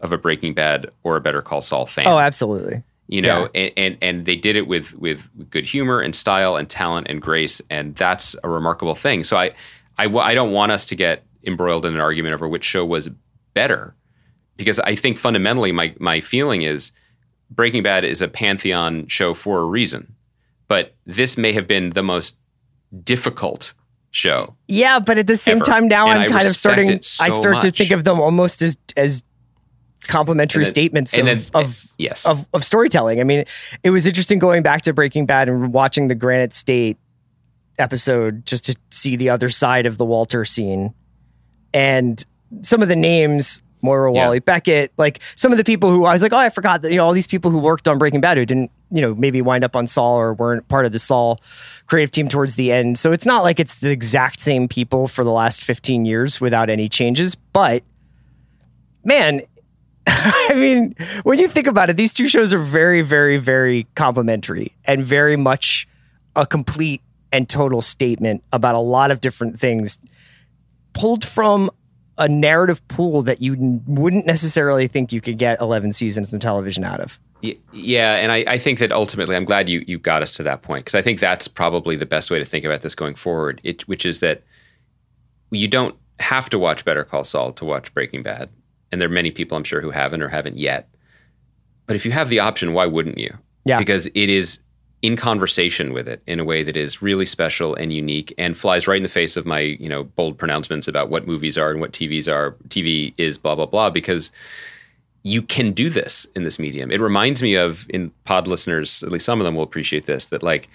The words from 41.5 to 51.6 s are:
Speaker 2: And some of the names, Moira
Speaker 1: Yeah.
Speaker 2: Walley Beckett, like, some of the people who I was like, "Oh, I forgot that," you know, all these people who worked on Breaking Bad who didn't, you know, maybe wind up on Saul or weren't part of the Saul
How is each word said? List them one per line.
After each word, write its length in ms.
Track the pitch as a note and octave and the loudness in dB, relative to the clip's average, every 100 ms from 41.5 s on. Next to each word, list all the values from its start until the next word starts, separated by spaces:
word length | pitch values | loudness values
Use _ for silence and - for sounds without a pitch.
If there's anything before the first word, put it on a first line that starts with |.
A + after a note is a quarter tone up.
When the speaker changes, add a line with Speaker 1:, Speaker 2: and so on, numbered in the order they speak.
| _ _ | _ _
Speaker 2:
And 500 | C#3+ C3+ C3 B2 A2+ - _ _ A3 | 0 2 2 0 -2 -10 _ _ -8
some 200 | G#3 A#3 | 0 2
of 60 | G3 | 4
the 80 | E3+ | 4
names, 680 | E3 E3+ D3+ D3 C#3 - _ _ | 4 4 4 2 0 -4 _ _
Moira 300 | C3 C3+ C3+ | 2 4 4
Speaker 1:
Yeah. 120 | B2 | 4
Speaker 2:
Walley 160 | B2 B2 | 4 2
Beckett, 520 | D3+ E3+ F3+ D3 C#3 - | 2 2 4 2 2 2
like, 220 | D3 - - - | 0 0 -14 0
some 160 | C4 | 4
of 60 | A#3 | 4
the 60 | |
people 260 | A3 A3 F#3+ | 4 4 6
who 140 | F3+ | 6
I 80 | F3 | 6
was 100 | F3 | 6
like, 100 | G#3+ | 4
"Oh, 40 | A#3+ | 4
I 140 | B3 | 4
forgot 320 | - F#3+ E3+ | 2 0 0
that," 80 | D#3+ | 2
you 60 | F3 | 4
know, 80 | E3 | 4
all 60 | |
these 140 | F3+ F#3 | 4 0
people 220 | F#3 F3 | 0 2
who 80 | E3 | 2
worked 280 | D3 D#3+ E3 | 2 2 2
on 80 | C#3+ | 4
Breaking 240 | D3 C#3+ | 4 4
Bad 160 | E3 D#3 | 4 4
who 80 | |
didn't, 260 | A#2+ C3 B2 _ _ | 2 0 -2 _ _
you 100 | E3 | 0
know, 140 | B2+ | 0
maybe 260 | G#2+ C3+ B2+ | 2 2 2
wind 240 | B2+ B2+ | 2 2
up 120 | B2 B2 | 2 0
on 100 | A#2+ | 0
Saul 300 | - A#2+ A#2+ | 0 2 2
or 180 | A2+ | 0
weren't 320 | A2 A#2 A#2+ - | 0 -2 -2 0
part 160 | C3+ | 2
of 80 | B2 | 2
the 60 | A2+ | 0
Saul 420 | - B2+ A#2+ A#2 - - | 0 2 2 -2 -8 -20